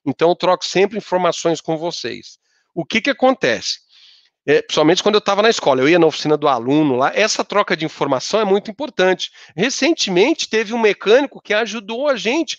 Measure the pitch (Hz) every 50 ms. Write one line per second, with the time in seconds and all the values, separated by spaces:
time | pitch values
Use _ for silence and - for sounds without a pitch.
0 | - 139 127 - 160 170 175 - 175 180 185 - - - - 180 196 208 220 202
1 | - - 180 185 180 170 - - - 170 160 - - 165 160 151 170 170 160 -
2 | - 117 107 98 - - - _ _ _ _ _ _ _ - 175 156 - - 226
3 | - 285 254 - 254 262 262 - - 127 110 90 - - - - _ _ _ _
4 | - - - _ _ _ _ _ - 143 143 131 - - - 165 151 156 185 -
5 | - 208 208 208 - 202 202 196 208 233 220 - - 147 131 131 131 151 175 175
6 | 160 151 - - - 151 151 147 147 147 131 117 113 131 143 156 151 143 123 123
7 | 139 156 175 202 208 214 - - - - 185 208 202 - 180 151 160 151 - -
8 | 151 139 131 123 - - - 220 214 196 196 208 - 226 196 - 302 247 - -
9 | 185 185 185 - - - _ - - - - 160 214 277 - - 262 339 320 -
10 | - 202 180 175 220 302 320 - - - 220 220 220 196 233 233 220 208 175 -
11 | - 196 226 277 285 - - 196 - - 208 214 233 196 214 233 196 196 226 240
12 | 294 294 262 202 170 220 269 330 311 - -